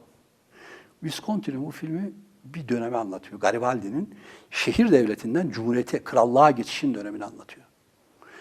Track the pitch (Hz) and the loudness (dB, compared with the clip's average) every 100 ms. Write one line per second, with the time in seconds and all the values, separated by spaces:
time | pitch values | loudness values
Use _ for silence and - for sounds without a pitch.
0 | _ _ _ _ _ - - - - _ | _ _ _ _ _ -20 -20 -20 -20 _
1 | 160 - - 214 - 135 151 - 160 160 | -8 -8 -4 -4 -2 -6 -6 -8 -6 -4
2 | 196 - - _ 135 160 127 120 117 120 | -6 -8 -20 _ -16 -12 -4 -2 0 -4
3 | 107 95 - 104 98 113 123 127 98 131 | -4 -8 -12 -2 0 0 0 -2 -4 -6
4 | 208 - - - _ - - - 233 143 | -6 -10 -20 -20 _ -4 -2 2 6 6
5 | 110 104 117 139 175 104 113 120 120 135 | 6 0 -2 0 -2 -2 0 0 0 -4
6 | - 127 120 127 151 123 107 - 143 110 | 0 4 4 8 6 6 -4 -4 -2 -4
7 | 104 104 104 - - - _ _ _ _ | -6 -10 -12 -14 -20 -20 _ _ _ _
8 | _ _ - - | _ _ -20 -20